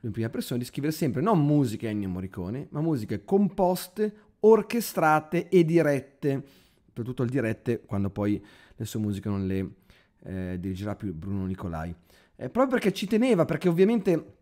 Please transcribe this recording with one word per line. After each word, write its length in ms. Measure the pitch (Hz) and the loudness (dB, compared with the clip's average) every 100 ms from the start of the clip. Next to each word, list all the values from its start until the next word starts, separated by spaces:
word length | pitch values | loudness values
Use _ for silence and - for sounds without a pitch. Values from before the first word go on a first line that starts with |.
in 100 | 117 | -6
prima 180 | 107 113 | -4 -4
persona, 300 | - - 120 | -4 -4 -6
di 60 | 123 | -6
scrivere 280 | - 143 | -4 -4
sempre 300 | 156 151 120 | -2 -2 0
non 200 | 185 196 | 2 4
musiche 460 | 143 147 131 107 113 | 4 4 2 -2 -6
Ennio 180 | 107 95 | -4 -4
Morricone, 600 | 90 92 - 90 123 - | -6 -8 -8 -8 -8 -8
ma 120 | 147 | -4
musiche 440 | 165 143 107 107 - | -2 -2 -4 -8 0
composte, 880 | 196 202 - 180 180 - - 214 208 _ _ | 2 2 2 0 0 -6 -4 -4 -4 _ _
orchestrate 1080 | 214 220 208 240 - - 160 156 156 170 170 | 6 6 6 -4 -4 0 4 4 2 -4 4
e 160 | 190 160 | 4 6
dirette, 800 | 165 147 139 - _ 147 139 - _ _ _ _ | 4 4 0 -4 _ -2 -2 -6 _ _ _ _
soprattutto 380 | - 117 123 | -10 -8 -2
al 60 | 123 | 0
dirette, 520 | 131 113 110 - 117 | 0 0 -2 -4 -4
quando 300 | - 98 98 | -2 -2 -2
poi 280 | 101 101 98 - - - _ | -2 -2 -2 -6 -20 -20 _
le 100 | 107 | -8
sue 140 | 113 | -4
musiche 280 | 104 98 104 | -4 -4 -4
non 200 | 98 95 | -2 -2
le, 240 | 95 95 - _ _ _ _ | -2 -4 -10 _ _ _ _
eh, 360 | - 92 92 92 | -12 -8 -6 -6
dirigerà 360 | 95 92 104 104 | -6 -6 -8 -8
più 160 | 104 80 | -8 -8
Bruno 320 | 95 98 92 | -6 -6 -6
Nicolai. 420 | 95 98 80 82 85 _ _ _ - | -6 -6 -8 -8 -12 _ _ _ -12
Eh, 140 | 127 | -6
proprio 280 | 233 262 240 | 0 0 2
perché 140 | 208 | 0
ci 140 | 185 196 | -2 -2
teneva, 380 | 220 254 202 151 | 2 4 4 2
perché 240 | 156 185 | 2 0
ovviamente 680 | 170 190 233 190 160 - - | 4 4 4 0 0 -2 -20